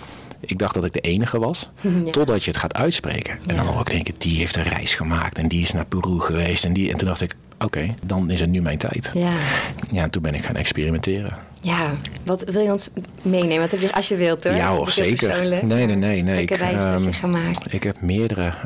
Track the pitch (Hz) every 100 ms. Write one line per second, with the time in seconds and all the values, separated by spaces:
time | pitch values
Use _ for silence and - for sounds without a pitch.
0 | - - - - - 95 101 - 87 -
1 | 85 92 117 117 113 175 - - 202 175
2 | 165 151 143 104 - 85 - - 151 -
3 | - - - - - 82 85 - - 90
4 | 80 85 87 82 82 - 82 85 - -
5 | 80 85 - - 80 85 85 85 78 92
6 | 92 87 80 82 85 85 87 92 98 -
7 | 95 87 90 - - - - - 85 113
8 | 92 95 87 90 85 90 82 78 - -
9 | - 175 175 170 143 - - - - 95
10 | 80 92 78 71 - - - - 78 80
11 | - 98 104 - - - 180 170 156 147
12 | - - 180 185 185 190 208 202 - -
13 | 180 - 190 185 170 160 170 196 190 196
14 | 202 190 170 165 175 185 90 90 - -
15 | 90 123 110 180 180 180 113 117 120 101
16 | 101 98 87 95 87 98 - 101 95 92
17 | 92 90 180 175 170 170 - 98 101 -
18 | 90 98 113 98 87 87